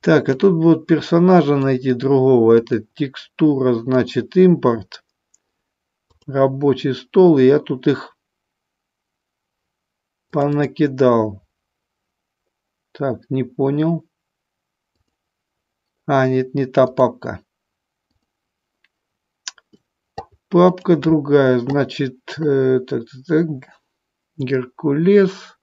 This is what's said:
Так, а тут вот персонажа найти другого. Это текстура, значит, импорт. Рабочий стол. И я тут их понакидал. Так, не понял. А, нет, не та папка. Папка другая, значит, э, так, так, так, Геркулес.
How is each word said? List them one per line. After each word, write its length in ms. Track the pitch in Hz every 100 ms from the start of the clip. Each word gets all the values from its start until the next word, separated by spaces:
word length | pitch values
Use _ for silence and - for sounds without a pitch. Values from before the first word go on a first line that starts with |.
| -
Так, 240 | 156 -
а 60 | 135
тут 280 | 196 165
вот 220 | 165 160 -
персонажа 680 | 156 - 170 180 180 143 143
найти 380 | 135 127 131
другого. 600 | 123 135 139 131 127 113
Это 260 | 117 113 117 104
текстура, 800 | - 139 - - - 156 139 127
значит, 640 | 117 120 127 120 135 117 180
импорт. 640 | 185 165 127 113 101 - _ _ _ _ _ _ _ _ _ _ _ _ -
Рабочий 680 | 135 135 135 143 131 143
стол. 460 | 127 - 185 185 143
И 60 | 127
я 120 | 147
тут 300 | - 131 -
их 280 | 131 - _ _ _ _ _ _ _ _ _ _ _ _ _ _ _ _ _ _ _ _ _ _
понакидал. 1120 | 151 143 147 139 - 147 131 127 117 110 98 _ _ _ _ _ _ _ _ _ _ _ _ _ _ _
Так, 360 | - 139 110 _
не 120 | 131
понял. 640 | 123 - 135 143 160 165 _ _ _ _ _ _ _ _ _ _ _ _ _ _ _ _ _ _ _ _ -
А, 220 | 139 131
нет, 260 | 131 131
не 140 | 139 131
та 180 | - 127
папка. 580 | - 123 - - - _ _ _ _ _ _ _ _ _ _ _ _ _ _ _ _ _ _ _ _ - _ _ _ _ _ _ - - _ _
Папка 460 | 175 180 180 - 165
другая, 600 | 160 156 139 143 135 123
значит, 600 | 123 139 135 - 135 127 - -
э, 420 | 156 135 131 127
так, 240 | 127 123 117
так, 200 | 131 135
так, 220 | 156 165 135 - _ _ _ _ _ _ -
Геркулес. 1200 | 131 135 127 _ 151 143 175 202 190 - - _